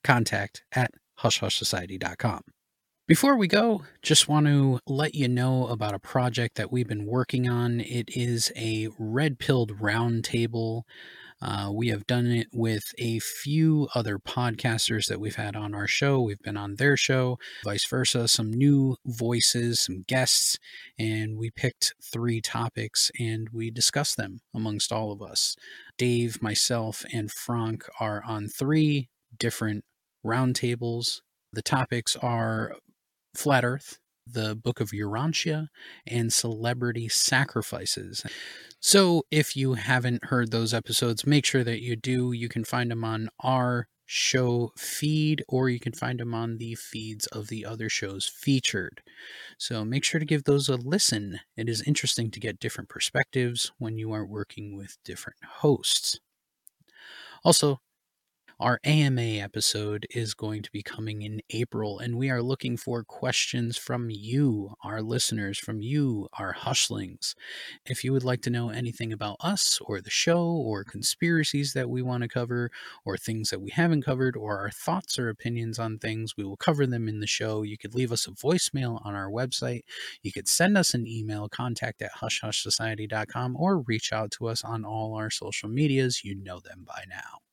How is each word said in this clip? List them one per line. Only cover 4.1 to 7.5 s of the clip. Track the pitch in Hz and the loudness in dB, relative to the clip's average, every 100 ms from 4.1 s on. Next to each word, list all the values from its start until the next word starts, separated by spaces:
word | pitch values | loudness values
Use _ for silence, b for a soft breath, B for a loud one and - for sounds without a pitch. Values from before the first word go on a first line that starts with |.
| 156 - | 6 6
want | 151 147 | 6 8
to | 143 135 127 - | 8 6 2 0
let | 135 156 151 | 0 0 2
you | 127 | 2
know | 123 127 131 120 | 4 4 4 2
about | 113 107 | 0 -2
a | 101 | -4
project | - 131 123 117 117 | -2 2 2 2 -2
that | - 107 | -2 -2
we've | 127 110 | 0 0
been | 107 104 | -2 0
working | 123 127 127 | 0 2 2
on. | 123 | 2